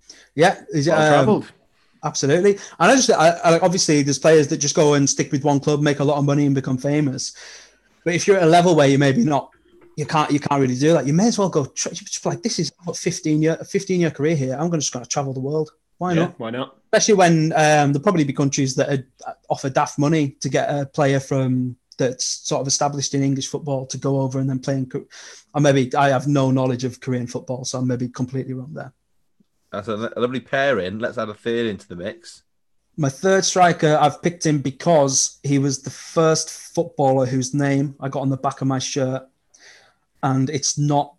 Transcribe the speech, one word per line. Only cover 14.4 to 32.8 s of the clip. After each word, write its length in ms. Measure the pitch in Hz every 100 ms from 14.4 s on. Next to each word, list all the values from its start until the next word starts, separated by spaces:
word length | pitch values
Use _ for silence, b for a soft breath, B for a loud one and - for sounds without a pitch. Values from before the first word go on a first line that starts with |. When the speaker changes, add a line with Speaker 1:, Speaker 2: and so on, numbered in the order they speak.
| 131
Speaker 1:
I'm 160 | 131 170
gonna, 100 | 165
just 140 | -
gonna 120 | 123 120
travel 280 | 147 135
the 60 | 131
world. 320 | 135 156 156 _ _ -
Why 160 | 180
Speaker 2:
Yeah, 60 | 165 170
Speaker 1:
not?" 140 | -
Speaker 2:
why 100 | 113
not? 260 | 123 135 _ _
Speaker 1:
Especially 220 | 220 - 196
when, 360 | 175 160 156
um, 380 | 160 147 147 143
there'll 80 | 143
probably 220 | 208 175 139
be 80 |
countries 420 | 139 139 147 135 147
that 140 | 139
are, 140 | 139 - _ -
uh, 60 | - -
offer 200 | 151 135
daft 280 | 147 147 -
money 320 | 147 165 139 -
to 80 | 143
get 200 | 139 123
a 160 | 143 139
player 340 | - 139 139
from 560 | 139 139 131 127 127 123 _ -
that's 280 | 131 127 -
sort 340 | - - 143
of 60 | 135
established 460 | - 143 143 135
in 100 | 139
English 240 | 139 135 -
football 380 | 139 143 135 131
to 100 | 127
go 220 | 139 135
over 200 | 135 135
and 100 | 135
then 100 | 131
play 160 | 143 135
in 100 | 127
Ko-, 200 | 139 - B B B B
or 80 | 147
maybe 320 | 147 139 127 143
I 140 | 139
have 180 | 131 139
no 240 | 143 131
knowledge 320 | 131 131 123
of 160 | 127 117
Korean 260 | - 123 117
football, 360 | 120 - 123
so 160 | 127 127
I 20 |
may 140 | 127 120
be 140 | 123
completely 440 | - 127 135 131
wrong 200 | 131 127
there. 200 | 156 127 - _ _ _ _ _ _ _
Speaker 3:
That's 160 | 101 101
a, 240 | 104 113 -
a 40 |
lovely 220 | 123 127
pairing. 580 | - 135 139 113 90 107
Let's 180 | 117 120
add 120 | 107
a 40 |
third 340 | 104 117 117 117
into 200 | 95 -
the 80 | 87
mix. 480 | 92 349 - - _ _ _ _